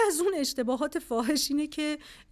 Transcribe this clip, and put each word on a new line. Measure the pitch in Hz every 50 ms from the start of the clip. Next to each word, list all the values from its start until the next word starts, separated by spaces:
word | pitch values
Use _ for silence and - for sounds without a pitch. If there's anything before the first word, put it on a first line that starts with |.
| 453 415
از | 330 294
اون | 349 392 392
اشتباهات | 330 277 277 - - 247 226 254 254 302 302 - 339
فاحش | - - 240 226 247 226 302 277 - -
اینه | 277 285 302 294
که | 302 - 302 302 302 294 - - - - - _